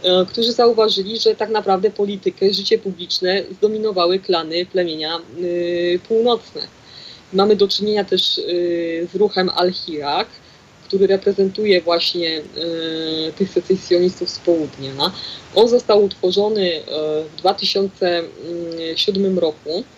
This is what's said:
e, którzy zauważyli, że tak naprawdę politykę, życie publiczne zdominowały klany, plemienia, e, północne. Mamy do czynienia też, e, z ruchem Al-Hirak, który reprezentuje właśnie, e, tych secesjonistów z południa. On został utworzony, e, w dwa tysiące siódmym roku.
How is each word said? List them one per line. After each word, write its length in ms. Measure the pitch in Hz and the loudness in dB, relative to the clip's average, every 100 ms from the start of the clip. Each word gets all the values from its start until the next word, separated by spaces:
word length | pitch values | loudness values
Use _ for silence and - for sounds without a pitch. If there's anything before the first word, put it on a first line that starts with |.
e, 220 | 185 185 185 | 4 2 2
którzy 260 | - 233 | 0 -2
zauważyli, 680 | 233 240 226 220 190 190 226 | 4 4 4 2 2 -4 0
że 160 | 220 214 | 0 0
tak 140 | 214 | -2
naprawdę 420 | 214 196 190 208 | -2 0 2 0
politykę, 600 | 202 202 202 190 - 196 | 0 -2 -2 -4 0 0
życie 240 | 190 202 220 | 0 0 0
publiczne 680 | 196 185 175 - 180 196 - | 0 -8 -6 -4 0 -2 -4
zdominowały 680 | 190 214 214 214 185 175 190 | 0 0 0 -2 0 2 0
klany, 460 | 190 175 160 170 185 | 0 -2 0 -4 -2
plemienia, 500 | 185 175 156 156 165 | -2 -2 -4 -6 -8
e, 20 | 170 170 175 175 175 175 175 180 - | -10 -8 -4 -2 -2 -2 0 -2 0
północne. 540 | 226 240 226 - - - - - - - - - | 2 2 0 -4 -14 -14 -18 -20 -20 -20 -20 -4
Mamy 220 | 185 208 208 | 2 4 4
do 120 | 196 | 2
czynienia 360 | - 208 208 | 2 0 0
też, 360 | 202 190 - - | 0 0 0 -2
e, 20 | - 175 175 170 165 165 175 | -2 -2 0 -2 -2 -4 -4
z 100 | 190 | 0
ruchem 340 | 208 185 185 | 2 2 0
Al-Hirak, 760 | - 180 185 - 151 143 156 254 - - - - - - | 2 0 0 -8 -6 -2 -2 -4 -10 -20 -20 -20 -20 -4
który 200 | 196 190 | 2 4
reprezentuje 760 | 196 202 196 190 190 214 185 | 4 2 2 0 0 2 2
właśnie, 560 | 165 170 - 175 165 160 | 4 0 0 -2 -2 -4
e, 920 | 147 - 170 165 160 160 160 160 160 | -8 -8 -6 -6 -6 -6 -6 -4 -6
tych 180 | 156 190 | -4 -2
secesjonistów 800 | 185 - 190 - 175 180 185 175 | -2 0 -2 2 2 2 0 -10
z 100 | - | -4
południa. 720 | - 170 147 - 135 135 160 190 - - - 180 | 0 0 0 -8 -12 -4 -4 -4 -14 -16 -2 4
On 120 | 233 | 6
został 360 | 240 - 208 | 4 4 4
utworzony, 680 | 202 - 185 196 208 214 185 | 4 0 0 2 0 0 0
e, 80 | 160 - 151 151 151 | -2 -6 -4 -2 -2
w 120 | 156 - | -6 -2
dwa 160 | 180 | -2
tysiące 720 | 202 190 202 196 - 180 170 165 - 147 170 170 165 165 160 | 0 -2 0 -2 0 0 0 -4 -12 -10 -8 -8 -8 -8 -2
siódmym 440 | - 190 196 185 | -2 0 0 2
roku. 440 | 165 151 147 170 247 | 0 -2 -8 -8 -8